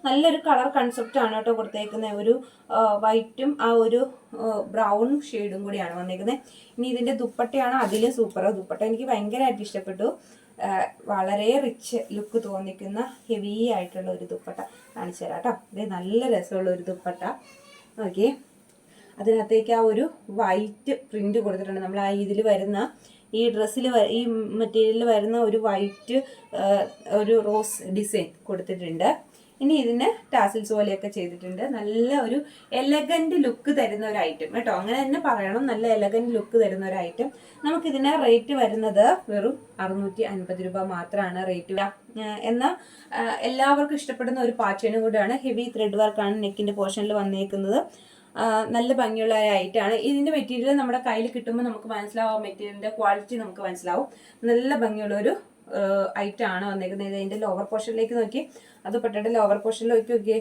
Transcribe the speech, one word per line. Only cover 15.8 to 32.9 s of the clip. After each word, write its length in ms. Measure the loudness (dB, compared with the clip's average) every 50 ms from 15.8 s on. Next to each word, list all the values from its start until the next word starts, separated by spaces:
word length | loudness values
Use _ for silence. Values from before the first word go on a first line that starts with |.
| -6 -6 -6
നല്ല 240 | -6 -4 0 0 0 2 2 0
രസമുള്ള 340 | 0 0 -2 -4 -2 0 0 -2
ഒരു 80 | -2 -4 -8
ദുപ്പട്ട. 320 | -8 -6 -6 -8 -8 -6 -6 -8 -8 -8 -14 -20 -20 -20 -20 -20 -20 -20 -20 _ _ -8
നോക്കിയേ, 300 | -6 -6 0 2 2 2 2 0 -12 _ _ _ _ _ _ _ _ _ -20 -20 -20 -20 -14 -4
അതിനകത്തേക്ക് 540 | 2 2 2 2 4 4 2 2 4 4 2 4
ആ 40 | 4 4 4
ഒരു 140 | 4 0 -2 -4 -10 _ -12 -4 -2 0
വൈറ്റ് 520 | 2 2 0 0 -4 -8 -10 _ -4 -4 -4 -4 -10
പ്രിന്റ് 280 | -6 -4 -2 0 0 0 0
കൊടുത്തിട്ടുണ്ട്. 360 | 0 -2 -4 -6 -6 -6 -6 -6
നമ്മൾ 140 | -4 -4 -2 0 0
ആ 20 | 0 0 0
ഇതിൽ 160 | 0 0 2 4 4 4
വരുന്ന 280 | 4 2 -2 0 -2 -2 -4 -6 -14 -20 -20 -20 _ _ _ 0
ഈ 80 | 2 2 2 2
ഡ്രസ്സിൽ 320 | 2 -2 0 0 -2 -2 2 4
വ-, 160 | 4 4 4 2 0
ഈ 20 | 0 0 -2 -2 -4 -4 -2 -2
മെറ്റീരിയലിൽ 420 | -2 0 4 4 4 4 4 2 4 4 4
വരുന്ന 240 | 4 4 2 2 2 2 2
ഒരു 100 | 2 2 2
വൈറ്റ്, 520 | 2 0 2 0 -2 -4 -10 -8 0 0 0 0 -2 -14 -20 -20 -10 -6 -2
ആ, 20 | 2 2 4 2 2 -2 -6 -16 -8 0 0 2
ഒരു 140 | 4 6 4 4 4 4
റോസ് 300 | 2 0 0 -2 -6 -8 -6 -4 -2
ഡിസൈൻ 340 | -2 -2 0 -2 -2 -2 -2 -8 -18 _ -8
കൊടുത്തിട്ടുണ്ട്. 640 | -8 -8 -6 -8 -8 -8 -6 -6 -4 2 2 2 2 0 -4 _ _ -20 -20 _ _ _
ഇനി 140 | 2 4 4 4 4
ഇതിന് 260 | 2 2 2 2 0 0 -2 -8 _ 2
ടാസിൽസ് 400 | 4 4 4 2 -2 -4 -2 0
പോലെയൊക്കെ 320 | 0 2 0 0 -4 -6 -8 -6
ചെയ്തിട്ടുണ്ട്. 460 | -6 -6 -6 -8 -10 -12 -10 -8 -6 -4 -4 -4
നല്ല 340 | -4 -4 -2 2 2 2 4 2 0 0
ഒരു 100 | 0 -2 -2 -4 -6 -16 -20 -14 _ -2 -2
എലഗന്റ് 560 | 2 2